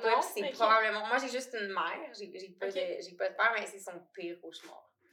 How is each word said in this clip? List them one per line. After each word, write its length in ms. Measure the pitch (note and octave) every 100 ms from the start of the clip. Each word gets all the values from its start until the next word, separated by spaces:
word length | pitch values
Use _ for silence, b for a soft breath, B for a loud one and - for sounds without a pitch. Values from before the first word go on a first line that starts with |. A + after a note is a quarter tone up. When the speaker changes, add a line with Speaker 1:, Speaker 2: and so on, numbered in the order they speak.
Speaker 1:
pas. 100 | A3
Speaker 2:
Non ? 100 | A3+
Speaker 1:
Puis 100 | -
c'est 140 | G#3+ G3+
Speaker 2:
Ok. 40 |
Speaker 1:
probablement, 520 | A3+ A3 A3+ G#3+ G#3 G#3+
moi, 120 | C4
j'ai 100 | C4
juste 260 | B3 B3+ A3+
une 100 | G3+
mère, 380 | F#3 E3 - D4+
j'ai, 180 | G#3 F#3+ F#3
j'ai 100 | F#3+
pas 160 | - G3
Speaker 2:
Ok. 60 |
Speaker 1:
de, 60 | F#3+ F3+ -
j'ai 140 | F#3 F3+
pas 120 | F#3+
de 40 | F#3+
père, 160 | A3
mais 120 | A3 G3
c'est 120 | G3
son 200 | F#3+ F3+ -
pire 260 | G3 F3 F3
cauchemar. 500 | E3 - - - - _ _